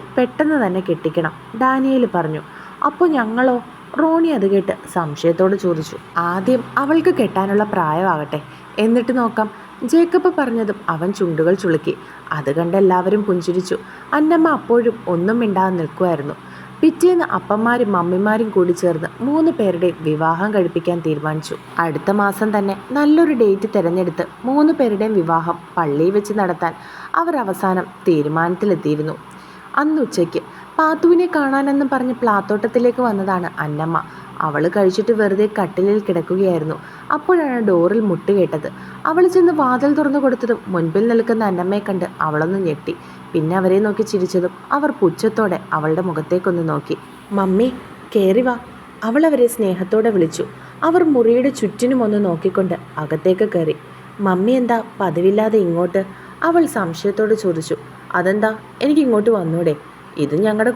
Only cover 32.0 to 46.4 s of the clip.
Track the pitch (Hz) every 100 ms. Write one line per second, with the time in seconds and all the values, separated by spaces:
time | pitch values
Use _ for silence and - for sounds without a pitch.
32 | 254 247 240 202 190 208 220 233 240 240
33 | 247 202 190 185 175 - 151 147 160 160
34 | - - - - 156 147 165 208 190 185
35 | 214 220 202 190 208 208 180 - 196 208
36 | 208 175 160 185 190 170 156 156 - -
37 | - 294 - 359 294 247 214 180 170 214
38 | 214 165 - 202 165 156 - - - -
39 | - 320 359 370 349 311 262 254 277 285
40 | 285 285 269 247 226 220 - 180 165 180
41 | 226 226 226 226 214 175 180 202 202 190
42 | 175 - 156 151 160 196 180 147 - 170
43 | - - - 165 156 185 185 190 214 208
44 | 214 202 180 185 175 180 - 277 294 -
45 | 185 160 220 214 214 175 - 156 156 160
46 | 185 156 156 180